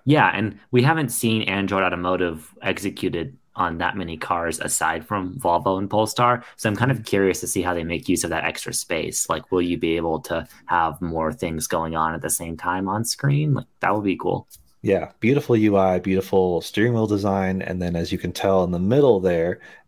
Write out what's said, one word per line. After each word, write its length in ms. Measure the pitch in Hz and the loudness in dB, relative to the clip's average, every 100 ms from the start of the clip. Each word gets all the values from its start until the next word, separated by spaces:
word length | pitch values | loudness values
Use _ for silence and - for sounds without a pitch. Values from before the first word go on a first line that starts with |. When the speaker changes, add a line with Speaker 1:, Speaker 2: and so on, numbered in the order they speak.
Speaker 1:
Yeah, 260 | 131 151 98 | 2 4 4
and 240 | 92 104 - _ | 2 -4 -6 _
we 120 | 123 | 2
haven't 280 | 131 160 139 | 4 2 0
seen 320 | - 113 110 | -2 0 0
Android 400 | 110 98 98 98 | 0 -2 0 0
Automotive 720 | 92 87 90 92 87 80 - - | 0 0 0 0 0 -4 -12 -8
executed 760 | 98 92 98 - 92 85 76 - _ | -4 -4 -4 -4 -4 -4 -6 -10 _
on 220 | - 90 82 | -4 -4 -2
that 200 | 90 101 | -4 -4
many 180 | 85 80 | -8 -8
cars 440 | - 85 85 80 | -4 -2 -2 -4
aside 440 | 82 - 80 82 | -4 -2 -2 -2
from 300 | - 104 92 - | -4 -4 -4 -4
Volvo 400 | 92 87 95 95 | 0 0 0 -2
and 120 | 101 | 0
Polestar. 520 | 104 110 - 120 120 - - | 0 0 2 2 2 -4 -6
So 140 | 110 | -2
I'm 60 | 98 | 2
kind 140 | 127 | 2
of 80 | 120 | 0
Speaker 2:
Mm-hmm. 60 | |
Speaker 1:
curious 360 | 110 98 95 90 | 0 2 4 2
to 60 | 110 | -2
see 140 | 98 | -2
how 140 | 90 | -2
they 100 | 85 | -2
make 240 | 82 85 - | -4 -4 -2
use 160 | 87 | -2
of 60 | 85 | 0
that 140 | 82 | -2
extra 280 | 82 - - | -4 -6 -8
space. 560 | - - 82 78 - - | -8 -4 -4 -4 -4 -4
Like, 240 | 80 - | -4 -2
will 80 | 92 | 0
you 160 | 87 87 | 0 0
be 200 | 82 82 | 0 0
able 240 | 82 80 | -2 -4
to 280 | - 82 78 - - | -4 -6 -8 -14 -2
have 340 | 87 82 73 | 0 0 -2
more 320 | 87 80 80 | -6 -2 -4
things 320 | 76 87 80 - | -4 -6 -6 -4
going 280 | 85 80 | -4 -2
on 200 | 80 80 | -2 -2
at 80 | 82 | -2
the 80 | 78 | -4
same 260 | - 85 80 | -4 -6 -6
time 320 | 87 92 95 | -4 -2 -2
on 160 | 104 | -2
screen? 480 | 113 - 143 143 151 | -4 -2 0 2 2
Like, 140 | 135 - _ | 0 -4 _
that 140 | 92 | 0
would 100 | 104 | 0
be 120 | 101 87 | 0 -2
cool. 320 | 87 92 - - _ _ | -2 -4 -6 -20 _ _
Speaker 2:
Yeah, 320 | 98 95 - - | 0 0 0 -2
beautiful 340 | 110 139 139 | 2 2 4
U 220 | 117 107 98 | 4 6 6
I, 220 | 95 90 | 4 2
beautiful 640 | 95 95 92 98 92 85 | 2 0 2 2 2 0
steering 320 | - - 117 | -2 0 2
wheel 120 | 117 110 | 2 2
design. 540 | 104 104 98 95 95 | 2 2 0 0 -2
And 200 | - 90 | -4 -4
then, 140 | 87 | -2
as 160 | 85 85 | -2 -2
you 60 | 92 | -4
can 140 | 90 | -4
tell 320 | - 98 95 | -2 2 2
in 60 | 90 | 2
the 80 | 87 | 0
middle 420 | 95 131 143 101 | 2 6 6 6
there, 400 | 92 85 85 90 - - | 2 2 0 -4 -12 -20